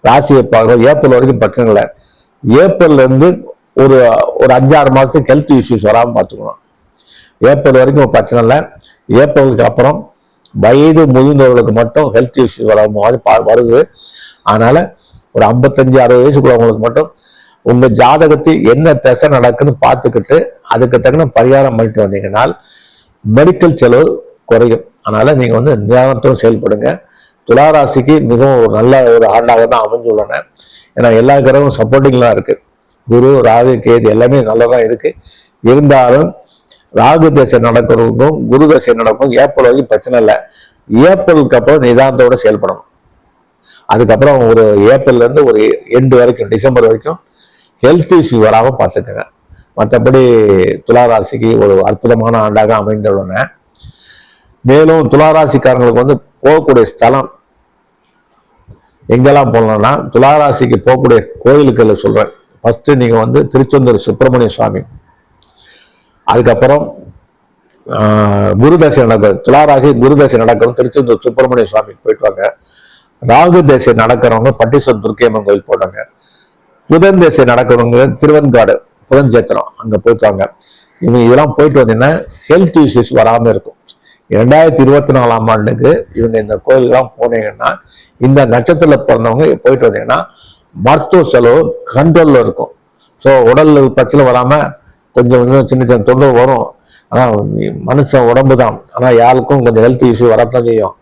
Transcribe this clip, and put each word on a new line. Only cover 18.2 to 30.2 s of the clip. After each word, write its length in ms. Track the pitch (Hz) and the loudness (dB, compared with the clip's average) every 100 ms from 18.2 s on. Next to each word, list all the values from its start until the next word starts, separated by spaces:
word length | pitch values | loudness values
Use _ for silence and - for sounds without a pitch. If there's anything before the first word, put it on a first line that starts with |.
| 156 147 160 160 110 | 2 2 0 0 0
என்ன 260 | 127 160 | 2 0
திசை 340 | 139 131 120 151 | 0 0 0 0
நடக்குன்னு 440 | 135 123 117 143 - 123 | 2 0 0 -4 0 -2
பார்த்துக்கிட்டு 580 | 127 123 117 - 156 - - | -2 -2 -4 -2 -2 -2 -12
அதுக்கு 380 | - 117 117 123 | -8 -2 -2 0
தகுந்த 240 | 123 147 | -2 -2
பரிகாரம் 520 | 147 - 127 135 139 113 | -2 0 0 2 0 -2
பண்ணிட்டு 300 | 113 110 101 | -4 -2 -4
வந்தீங்கன்னா 460 | 98 98 104 135 - _ _ _ _ _ _ 107 | -4 -6 -4 -4 -6 _ _ _ _ _ _ -2
மெடிக்கல் 400 | 113 160 180 175 | 0 2 2 -2
செலவு 320 | 147 123 120 160 - - _ | 0 0 2 0 -4 -14 _
குறையும். 400 | - 113 120 - - _ | -2 0 0 -2 -8 _
அதனால 320 | 107 107 123 | -8 -2 0
நீங்க 260 | 147 120 117 | 0 -2 -2
வந்து 160 | 135 120 | -2 -2
நிதானத்தோடு 600 | 101 123 131 123 131 127 | 0 0 0 0 -2 0
செயல்படுங்க. 460 | 113 113 - 104 127 175 _ _ _ _ - | -2 -2 -4 -4 -4 -6 _ _ _ _ -2
துளாராசிக்கு 720 | 120 151 156 135 135 123 156 | 2 2 2 0 -2 0 0
மிகவும் 380 | 123 117 135 131 | 0 0 2 2
ஒரு 140 | 110 | 0
நல்ல 300 | 107 120 135 | 0 2 2
ஒரு 240 | 123 117 110 | 2 2 2
ஆண்டாக 420 | 110 117 117 117 | 0 0 0 0
தான் 200 | 120 107 | -2 -2
அமைஞ்சுள்ளன. 520 | 120 117 107 | -6 -4 -4